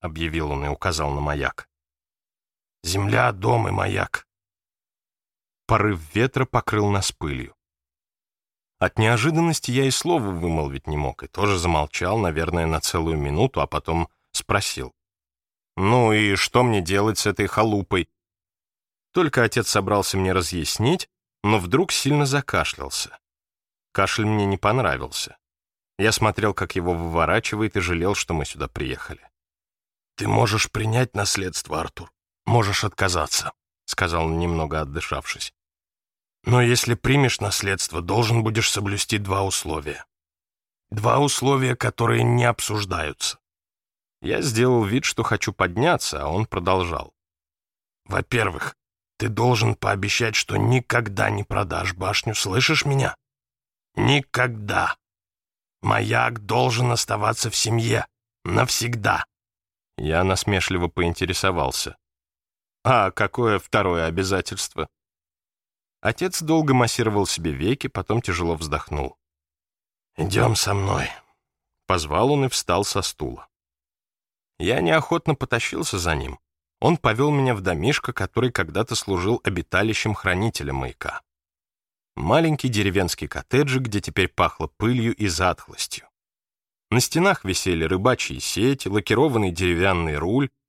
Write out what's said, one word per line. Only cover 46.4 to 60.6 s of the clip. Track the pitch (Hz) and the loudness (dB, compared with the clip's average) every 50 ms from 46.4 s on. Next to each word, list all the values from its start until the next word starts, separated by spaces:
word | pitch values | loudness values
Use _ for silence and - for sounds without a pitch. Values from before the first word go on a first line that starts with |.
| 107 | -2
продолжал. | - - 92 87 92 95 92 90 87 78 - - - _ _ _ _ _ _ _ _ _ _ _ _ _ _ _ _ _ _ _ | -2 -4 -2 0 2 2 2 2 0 -4 -6 -8 -10 _ _ _ _ _ _ _ _ _ _ _ _ _ _ _ _ _ _ _
«Во-первых, | - 95 92 - - 123 117 92 95 78 69 - - - _ _ _ _ _ _ _ _ | -4 -4 -4 -2 0 0 0 0 0 -2 -4 -8 -8 -10 _ _ _ _ _ _ _ _
ты | - 110 | -6 -6
должен | 110 104 107 117 127 123 107 113 110 107 | -4 0 2 2 2 4 4 2 0 0
пообещать, | - - 104 101 95 98 104 - - 117 110 107 | 0 0 -2 0 0 0 -2 0 0 0 0 -2
что | - - - 107 | -2 -2 -2 0
никогда | 98 107 113 127 127 - - 120 120 113 101 98 101 104 104 | 0 2 4 2 2 2 0 0 0 -2 -2 -2 0 0 0
не | 104 101 101 | 0 -2 -4
продашь | - 98 101 101 80 85 85 90 92 90 | -4 -4 -4 -2 -2 -4 -4 -4 -6 -6
башню, | 92 92 95 104 - - 113 104 | -4 -4 -2 -2 -2 -2 -2 -2
слышишь | - - 98 95 131 - - 156 - - | -2 -2 0 0 0 2 2 2 0 0
меня? | 139 139 135 127 - - - _ _ _ _ _ _ _ _ _ _ _ _ _ _ _ | 0 0 0 0 -2 -4 -8 _ _ _ _ _ _ _ _ _ _ _ _ _ _ _
Никогда. | - - 123 139 - - - - 123 127 127 113 107 104 101 98 92 85 - - - _ _ _ _ _ _ _ _ _ _ _ _ _ _ _ _ | -2 0 2 2 0 -2 -2 -2 0 0 0 -2 -6 -6 -4 -2 0 0 -2 -4 -8 _ _ _ _ _ _ _ _ _ _ _ _ _ _ _ _
Маяк | - 104 107 110 104 107 117 117 120 120 120 110 104 | -2 0 0 0 0 0 2 2 2 0 -2 -4 -4
должен | 98 110 123 127 127 113 120 127 123 | -2 0 2 2 2 2 2 2 2
оставаться | 120 113 - - 107 104 104 110 113 - - 113 | 0 0 -2 -2 -2 0 0 0 0 0 -4 -2
в | - | -2
семье. | - - 113 113 117 113 113 113 - - - _ _ _ _ _ _ - | -2 0 0 0 0 2 0 0 0 -2 -6 _ _ _ _ _ _ -6
Навсегда». | 87 92 110 127 - - - 120 120 120 110 101 104 87 - - - _ _ _ _ _ _ _ _ _ _ _ _ _ | -2 0 0 2 2 0 -2 -2 -4 -4 -2 0 0 0 0 -2 -8 _ _ _ _ _ _ _ _ _ _ _ _ _
Я | - - 76 80 85 92 | -6 -4 0 0 2 2
насмешливо | 95 92 - - 107 101 92 | 2 0 0 0 0 0 0